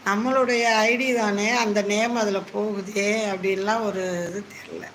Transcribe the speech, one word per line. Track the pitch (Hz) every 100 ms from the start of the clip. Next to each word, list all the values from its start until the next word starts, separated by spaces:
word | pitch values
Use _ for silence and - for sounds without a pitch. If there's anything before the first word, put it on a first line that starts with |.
நம்மளுடைய | - 208 240 269 247 240 233 220
ஐடி | 220 240 262 240
தானே, | 214 202 208 247
அந்த | 226 208
நேம் | 202 208 233 240
அதுல | 214 196 190
போகுதே | 202 214 202 185 208 202 220 208
அப்படின்லாம் | 190 190 190 196 226 214
ஒரு | 190 185 175 175
இது | 190 208
தெரியல. | - - 165 -